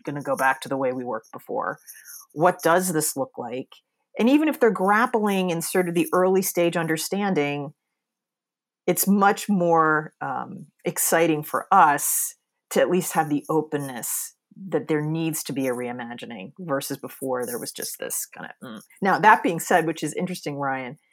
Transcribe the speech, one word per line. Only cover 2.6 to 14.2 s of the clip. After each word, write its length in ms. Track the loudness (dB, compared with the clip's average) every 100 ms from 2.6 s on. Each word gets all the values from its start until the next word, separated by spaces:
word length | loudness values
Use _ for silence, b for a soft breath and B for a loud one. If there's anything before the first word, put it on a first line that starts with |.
does 320 | 2 2 2
this 240 | -2 -2 -4
look 140 | -8 -8
like?" 320 | -10 -10 -12 -20 _ _ _ 0
And 120 | 4
even 180 | 4 2
if 100 | 2
they're 120 | 2
grappling 800 | 2 2 4 4 2 2 2 0
in 100 | -2
sort 280 | 0 0 2
of 60 |
the 140 | 0 2
early 260 | 2 4 2
stage 340 | 2 2 2
understanding, 1000 | 0 -2 -2 -2 -2 0 0 0 -4 -8 -14 _ _ _ _ _ _ _ _ _ _ -2
it's 200 | 0 2
much 400 | 4 4 4 0
more, 680 | 0 4 4 4 2 -2 _
um, 440 | -6 -6 -8 -12 -18 _ -6
exciting 560 | -2 0 4 4 2
for 240 | -2 -6 4
us 640 | 6 6 4 0 -2 -4 -10 _ _ _
to 100 | 2
at 80 | 4
least 240 | 2 0
have 160 | -2 0
the 160 | -2 0
openness 840 | -2 0 -4 -4 -8 -6 -6